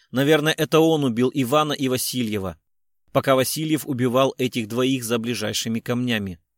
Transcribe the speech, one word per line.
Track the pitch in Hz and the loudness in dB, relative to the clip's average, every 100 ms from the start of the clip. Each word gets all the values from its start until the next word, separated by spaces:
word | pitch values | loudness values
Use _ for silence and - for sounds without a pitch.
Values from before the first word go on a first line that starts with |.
| _ | _
Наверное, | 120 139 156 151 | -2 4 4 2
это | 156 156 160 | -2 2 4
он | 160 160 139 | 4 4 0
убил | 113 127 | 2 0
Ивана | 135 120 147 151 | 0 0 2 2
и | 147 131 | 0 -2
Васильева, | 127 - 131 113 104 95 85 _ _ _ _ _ | -2 -2 -4 -2 -2 -4 -8 _ _ _ _ _
пока | 135 139 131 | -2 2 2
Васильев | 127 - 156 151 - | 2 -2 -2 -2 -2
убивал | 127 127 120 135 - | -2 0 2 2 0
этих | 127 123 104 | -4 -2 -4
двоих | 117 127 135 117 | -2 0 0 -2
за | 117 | -2
ближайшими | 113 113 107 104 113 113 | -2 -4 -4 -4 -4 -4
камнями. | - 123 123 110 98 87 _ | -4 -4 -2 -2 -4 -10 _